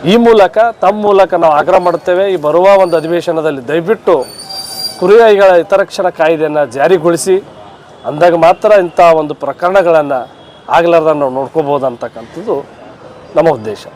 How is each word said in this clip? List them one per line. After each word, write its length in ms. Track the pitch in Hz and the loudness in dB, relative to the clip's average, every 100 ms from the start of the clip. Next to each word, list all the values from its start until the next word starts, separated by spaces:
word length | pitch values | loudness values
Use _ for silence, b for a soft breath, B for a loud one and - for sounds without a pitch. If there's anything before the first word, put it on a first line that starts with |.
| 156 | 2
ಈ 20 | 226 233 | 2 4
ಮೂಲಕ, 320 | 226 185 214 233 226 | 4 2 2 -2 0
ತಮ್ಮ 140 | 185 214 208 | -2 0 0
ಮೂಲಕ 240 | 196 185 175 | 2 2 2
ನಾವು 120 | 165 147 | 2 2
ಆಗ್ರಹ 200 | 151 190 180 | 2 0 0
ಮಾಡುತ್ತೇವೆ, 360 | 170 185 180 196 | -2 -2 -2 -2
ಈ 40 | 180 147 | -2 -2
ಬರುವ 220 | 165 190 196 | 2 4 4
ಒಂದು 120 | 185 165 | 2 0
ಅಧಿವೇಶನದಲ್ಲಿ 640 | 156 170 160 160 156 139 120 | -2 -4 -4 -4 -4 -6 -4
ದಯವಿಟ್ಟು 440 | 160 170 220 - 151 123 - - - - - - - | -4 -2 -2 0 -2 -2 -14 -18 -16 -16 -10 -10 -4
ಕುರಿಗಾಯಿಗಳ 500 | 185 220 226 202 196 180 | 2 4 6 4 4 2
ಹಿತರಕ್ಷಣಾ 480 | 160 196 190 - 180 170 | 2 -2 -2 -4 -6 -2
ಕಾಯ್ದೆಯನ್ನು 440 | 160 160 156 151 139 127 | -2 0 -2 -2 -4 -2
ಜಾರಿಗೊಳಿಸಿ, 600 | 151 185 165 165 190 190 - - - - - - - | 0 2 0 -2 -2 -2 -4 -20 -20 -20 -20 -14 -12
ಅಂದಾಗ 260 | 147 175 165 165 | 0 0 4 2
ಮಾತ್ರ 320 | 180 214 208 175 | 2 2 2 2
ಇಂಥ 140 | - 170 160 | 2 4 4
ಒಂದು 120 | 151 151 | -2 -8
ಪ್ರಕರಣಗಳನ್ನು 760 | 139 135 175 196 175 160 143 131 120 - - - - 151 | -8 -4 -2 0 2 0 0 -6 -8 -18 -20 -20 -4 -2
ಆಗ್ಲಾರ್ದಂಗೆ 440 | 170 170 160 151 | 2 2 0 -2
ನಾವು 100 | 139 131 | -4 -4
ನೋಡ್ಕೋಬೋದು 460 | 131 160 143 143 131 | -6 -4 -2 -2 -4
ಅಂತಕ್ಕಂಥದ್ದು 640 | 117 120 113 113 165 220 143 - - - - - - - 151 | -8 -14 -14 -18 -14 -8 -8 -8 -20 -20 -20 -20 -20 -6 0
ನಮ್ಮ 140 | 165 131 | 0 0
ಉದ್ದೇಶ. 260 | 110 101 - | -6 -12 -16